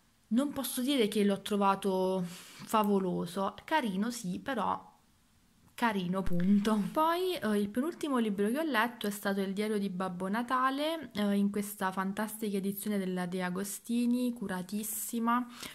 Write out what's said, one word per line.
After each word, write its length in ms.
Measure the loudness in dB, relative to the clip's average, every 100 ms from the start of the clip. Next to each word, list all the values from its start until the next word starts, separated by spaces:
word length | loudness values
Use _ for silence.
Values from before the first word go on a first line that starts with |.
| _ _ _
non 240 | 2 2
posso 300 | -2 -4 -2
dire 260 | 2 4 4
che 160 | 4
l'ho 180 | 2 2
trovato 840 | 0 2 4 4 2 2 2 2 -2
favoloso, 1300 | -8 -16 -16 0 2 4 4 2 -2 -4 -2 -4 -4
carino 460 | -2 0 2 -2 -2
sì, 300 | -4 -6 -6
però 520 | -4 -2 -2 -2 -6 -20 _ _ _ _ _ _ -20 -2
carino, 460 | 0 0 0 0
punto. 600 | 4 4 6 6 4 2 0
Poi, 440 | 2 2 2 0 -2
eh, 220 | 0 0
il 120 | 0
penultimo 480 | -2 -4 -4 -2 0
libro 320 | 0 0 0
che 100 | 0
ho 40 |
letto 440 | 0 2 0 -2 -6
è 20 |
stato 320 | -2 -2 0
Il 120 | 0
diario 240 | -2 -2 -2
di 120 | -2
Babbo 380 | -2 -4 -4 -2
Natale, 840 | -2 0 0 0 0 -2 -4 -6
eh, 220 | -2 2 2
in 140 | 2
questa 420 | 0 -4 -4 -2
fantastica 680 | -2 -2 -2 -4 -4 -2 -2
edizione 400 | -2 -4 -2 0
della 280 | 0 -2 -2
De 180 | -2
Agostini, 920 | -2 -2 -4 -8 -2 0 2 2 0
curatissima, 1120 | -2 -4 -4 -4 -6 -6 -6 -4 -2 2 2 0 -10 -14